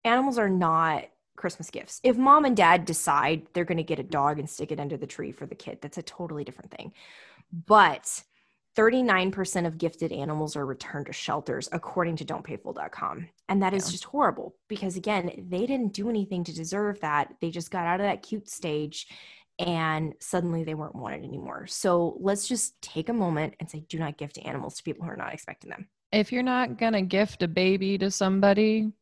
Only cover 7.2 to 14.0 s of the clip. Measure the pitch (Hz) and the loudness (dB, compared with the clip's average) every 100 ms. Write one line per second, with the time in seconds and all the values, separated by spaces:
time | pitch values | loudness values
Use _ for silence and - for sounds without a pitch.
7.2 | - - _ 170 - 214 175 143 - - | -20 -20 _ -12 6 8 8 4 -6 -10
8.2 | - _ _ _ _ - 220 254 247 185 | -12 _ _ _ _ 4 4 6 4 4
9.2 | 185 190 180 185 170 160 165 - 165 - | 2 -2 -2 0 -2 -2 -4 -2 -6 -4
10.2 | 143 151 139 147 135 131 - 143 143 156 | -4 -4 -4 -4 -6 -8 -8 -8 -8 -8
11.2 | - 135 - 131 147 170 - - 170 160 | -4 -4 -2 -6 -6 -8 -4 -2 -2 -2
12.2 | 151 156 - - - - - - - - | -6 -8 -8 -10 -10 -10 -10 -6 -8 -6
13.2 | 170 _ - 196 190 196 175 180 | -12 _ -2 2 4 2 -2 -6